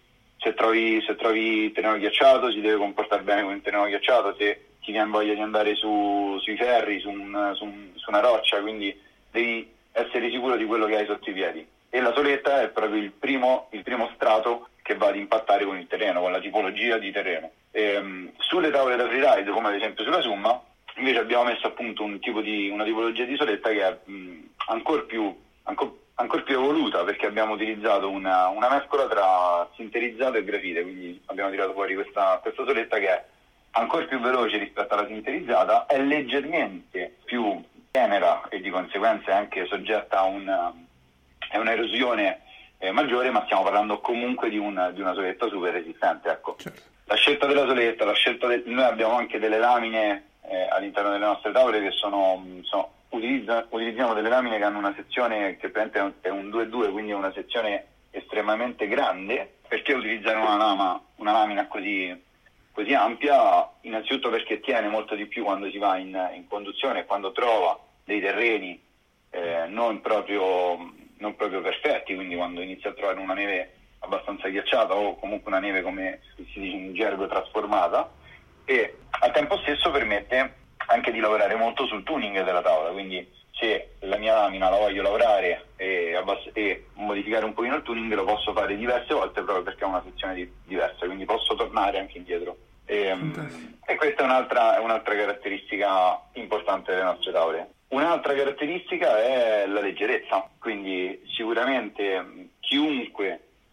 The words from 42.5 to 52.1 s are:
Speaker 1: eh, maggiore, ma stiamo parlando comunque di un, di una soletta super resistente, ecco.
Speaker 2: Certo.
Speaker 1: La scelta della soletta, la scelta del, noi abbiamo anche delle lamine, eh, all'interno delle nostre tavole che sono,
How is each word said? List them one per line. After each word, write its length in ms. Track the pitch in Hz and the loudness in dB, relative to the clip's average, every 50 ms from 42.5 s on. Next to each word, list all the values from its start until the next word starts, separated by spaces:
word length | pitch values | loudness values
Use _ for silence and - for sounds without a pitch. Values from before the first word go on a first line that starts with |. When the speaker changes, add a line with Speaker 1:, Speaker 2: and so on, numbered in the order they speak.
| - - - - _ - | -20 -20 -20 -20 _ -8
Speaker 1:
eh, 120 | 92 92 | -6 -2
maggiore, 400 | 98 120 151 131 123 123 127 127 | 0 0 2 2 2 2 2 2
ma 120 | 120 120 - | 2 0 2
stiamo 180 | - 107 95 | 2 2 2
parlando 380 | 95 98 98 104 107 104 104 - | 4 4 4 2 2 2 -2 -2
comunque 500 | - - 120 120 123 123 127 - - 113 | -2 -2 -2 0 0 -2 -2 0 0 0
di 80 | 104 104 | 0 -2
un, 320 | 101 104 98 90 90 90 87 | -2 -2 -2 0 -2 -2 -2
di 60 | 95 | -2
una 140 | 98 92 90 | -4 -2 -2
soletta 340 | 98 95 90 92 - - 107 | -2 -2 -4 -2 -2 -4 -2
super 240 | 101 90 87 90 | -2 -2 -2 -2
resistente, 560 | 87 90 82 82 - - - - - - - 85 | -2 -2 -6 -6 -6 0 0 0 0 0 -2 -4
ecco. 280 | 80 - - - - - | -4 -4 -6 -10 -10 -10
Speaker 2:
Certo. 340 | - - - - - - _ _ _ | -12 -16 -16 -16 -20 -20 _ _ _
Speaker 1:
La 100 | - 107 | -2 2
scelta 300 | - - 147 147 143 143 | 4 4 4 4 2 2
della 200 | 139 143 143 127 | 2 4 4 4
soletta, 380 | 120 123 123 120 113 110 - 107 | 2 2 2 2 0 2 0 0
la 100 | 101 - | 0 2
scelta 320 | - - 123 117 - 123 | 2 2 0 0 0 0
del, 160 | 120 120 120 - | 0 0 0 -2
noi 180 | 117 120 127 127 | -2 0 4 4
abbiamo 300 | 120 110 110 113 110 120 | 4 4 2 2 2 2
anche 240 | 120 117 - - 107 | 0 0 -2 -4 -2
delle 200 | 107 110 110 110 | 0 2 2 4
lamine, 720 | 120 120 123 117 113 113 113 110 107 104 101 101 - _ _ _ | 4 4 4 4 2 0 0 0 2 2 0 -2 -6 _ _ _
eh, 240 | - - 98 92 92 92 | -10 -6 -2 -2 0 0
all'interno 400 | 92 95 98 101 98 104 101 101 | 0 -2 -2 -2 -4 -2 0 0
delle 140 | 101 101 104 | 0 0 0
nostre 280 | 107 98 - - 107 | 0 0 0 -2 0
tavole 300 | 98 - 127 120 110 107 | 4 4 4 6 4 2
che 80 | 98 95 | 0 0
sono, 540 | 95 - 107 101 | -2 -2 -2 0